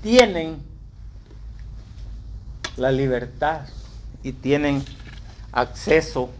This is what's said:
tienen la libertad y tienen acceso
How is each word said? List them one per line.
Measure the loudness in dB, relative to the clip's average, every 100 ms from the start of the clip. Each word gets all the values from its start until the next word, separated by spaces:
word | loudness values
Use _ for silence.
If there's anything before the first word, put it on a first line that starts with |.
tienen | 10 10 10 4 -4 -8 -12 -14 -16 -16 -16 -16 -16 -16 -14 -12 -12 -12 -14 -12 -12 -10 -12 -12 -12 -10 -10 0
la | 2
libertad | 4 4 2 -2 -2 0 0 -6 -12 -14 -14 -14 -10
y | -10
tienen | -4 2 4 4 2 -2 -12 -14 -14 -14 -14 -4
acceso | -2 -2 -2 4 4 6 -2 -4